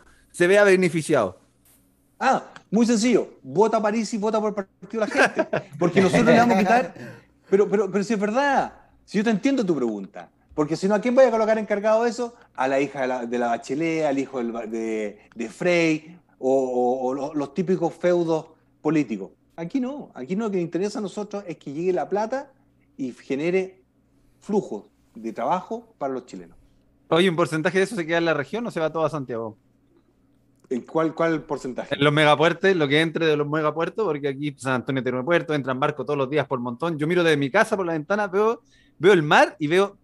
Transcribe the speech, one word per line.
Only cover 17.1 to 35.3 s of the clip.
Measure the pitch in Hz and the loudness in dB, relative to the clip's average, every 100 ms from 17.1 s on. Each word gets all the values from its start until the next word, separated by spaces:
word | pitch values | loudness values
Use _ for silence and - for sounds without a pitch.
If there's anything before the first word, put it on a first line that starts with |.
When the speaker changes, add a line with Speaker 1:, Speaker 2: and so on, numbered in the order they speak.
Speaker 2:
lo-, | 139 139 156 | -4 -6 -6
los | 139 | -6
típicos | - 175 180 165 | -4 -2 0 -2
feudos | 165 175 175 165 160 151 _ _ _ | -2 0 0 0 -2 -6 _ _ _
políticos. | 156 151 139 104 92 _ _ - | 0 0 0 -6 -10 _ _ -14
Aquí | 170 277 | -8 -6
no, | 247 285 185 - | -6 -8 -14 -14
aquí | 127 190 | -8 -4
no, | 226 | -4
lo | |
que | 190 | -4
le | |
interesa | 170 165 202 220 | -4 -4 -4 -6
a | |
nosotros | 196 208 208 202 196 | -8 -8 -10 -10 -10
es | 151 | -14
que | - | -12
llegue | 139 185 | -6 -2
la | 175 143 | -2 -2
plata | 196 220 262 285 _ _ _ _ - | -4 -4 -6 -8 _ _ _ _ -12
y | 131 | -10
genere | 110 - 135 165 185 185 - _ _ _ _ _ _ | -10 -8 -4 -2 -2 -2 -10 _ _ _ _ _ _
flujo | - 202 - 104 - _ _ | -4 -4 -4 -8 -14 _ _
de | 117 110 | -12 -10
trabajo | 107 120 180 - 226 - - | -6 -2 -4 -4 -12 -12 -10
para | 139 | -8
los | 131 123 | -8 -10
chilenos. | 95 85 - _ _ _ _ - | -16 -18 -20 _ _ _ _ -2
Speaker 1:
Oye, | 160 190 | 2 4
¿un | 160 | 2
porcentaje | 160 156 165 190 | 0 0 0 0
de | |
eso | 190 226 | 0 -2
se | 160 | -2
queda | 170 | 0
en | 170 | 2
la | |
región | 151 135 208 233 | 0 -2 -6 -6
o | |
se | 170 | -4
va | 156 | -4
todo | 160 156 | 0 -2
a | |
Santiago? | 151 127 117 113 107 _ _ _ _ _ _ _ _ _ _ - | -2 -6 -6 -8 -12 _ _ _ _ _ _ _ _ _ _ -8
Speaker 2:
¿En | 123 | -8
cuál, | - 160 160 | -4 -2 -2
cuál | 151 165 156 | 0 -2 -2
porcentaje? | - 139 135 113 95 143 | -4 -8 -8 -10 -6 2
Speaker 1:
En | |
los | 147 | 4
megapuertos, | 151 151 143 165 165 196 185 | 6 6 6 4 2 2 2
lo | 143 | 2
que | 147 | 2
entre | 165 160 160 | 2 0 0
de | 147 | 0
los | 147 | 0
megapuertos, | 156 151 151 170 175 202 | -2 -2 -2 -4 -2 -4
porque | 147 139 | -2 -4
aquí | 135 147 139 | -4 -8 -6
San | 131 | -2
Antonio | 131 - 135 | -2 -2 -4
tiene | 123 123 | -2 -2
un | |
puerto, | 127 | 0